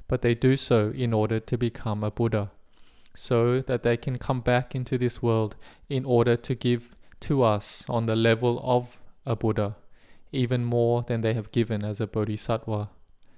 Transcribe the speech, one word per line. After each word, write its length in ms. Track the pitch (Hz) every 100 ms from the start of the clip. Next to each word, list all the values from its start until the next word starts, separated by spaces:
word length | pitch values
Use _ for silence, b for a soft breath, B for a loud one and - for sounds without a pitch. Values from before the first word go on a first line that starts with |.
| -
but 140 | 127
they 120 | 120
do 220 | 120 131 131
so 360 | - 117 104 135
in 160 | 120
order 260 | 110 107 110
to 200 | - 117
become 440 | 117 - 113 104
a 80 | 107
Buddha, 400 | - 117 107 98 - - b b b b
so 460 | - - 120 120 127
that 220 | 131 120
they 160 | 120 117
can 200 | 143 127
come 220 | - 131
back 340 | 120 123 123
into 220 | 131 123 127
this 240 | 123 -
world 340 | 120 113 107 - B B -
in 140 | 131 131
order 300 | 120 117 117
to 180 | -
give 420 | 127 127 120 - - b -
to 220 | - 139
us 460 | 117 104 - - -
on 180 | 120 113
the 100 | 113
level 440 | 113 113 123 120
of 340 | 127 123 120 - - - -
a 100 | 113
Buddha, 400 | 113 107 101 101 - b b b b
even 320 | 139 120 123
more 380 | 120 120 117 120
than 180 | 117 113
they 140 | 110
have 180 | 110 104
given 320 | 120 110 107
as 160 | 107 104
a 60 | 107
bodhisattva. 800 | 110 104 104 - 113 - 107 104 - - - b